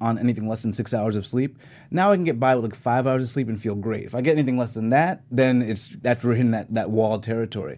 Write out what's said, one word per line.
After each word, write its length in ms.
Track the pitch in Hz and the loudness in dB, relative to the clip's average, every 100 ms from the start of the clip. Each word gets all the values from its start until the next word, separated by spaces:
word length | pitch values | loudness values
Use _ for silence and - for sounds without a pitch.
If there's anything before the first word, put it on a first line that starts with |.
on 160 | 113 113 | -2 0
anything 300 | 120 110 110 | 0 0 -4
less 160 | 113 | -4
than 100 | 113 | -4
six 180 | 101 113 | -4 -4
hours 240 | 117 107 104 | -2 -2 -2
of 120 | 95 | -2
sleep. 320 | 123 143 - - - - | -2 -2 -6 -20 -20 -6
Now 200 | 165 196 | 0 4
I 40 | 196 | 4
can 80 | 165 | 2
get 140 | 117 | 2
by 160 | 131 127 | 2 2
with, 80 | 113 | 0
like, 80 | |
five 320 | 95 - 123 131 | -4 0 2 2
hours 160 | 131 | 0
of 80 | 127 | -2
sleep 200 | 143 120 | -4 -4
and 120 | 107 | -4
feel 140 | 110 101 | -4 -4
great. 300 | 104 107 - | -4 -6 -6
If 100 | 120 | -2
I 60 | |
get 100 | 131 | 2
anything 260 | 156 131 127 | 2 2 0
less 160 | 120 | -2
than 160 | 113 110 | -2 2
that, 320 | 135 165 185 - | 2 2 -2 -4
then 320 | 120 131 123 | 2 4 4
it's, 280 | 117 107 - - | 2 -4 -8 -4
that's, 220 | 120 120 | -2 0
we're 100 | 120 | 2
hitting 180 | 117 123 110 | 2 2 0
that, 160 | - | -2
that 160 | 110 95 | -2 0
wall 300 | 110 110 107 | 0 2 0
territory. 580 | 110 113 113 107 73 | -2 -4 -4 -6 -8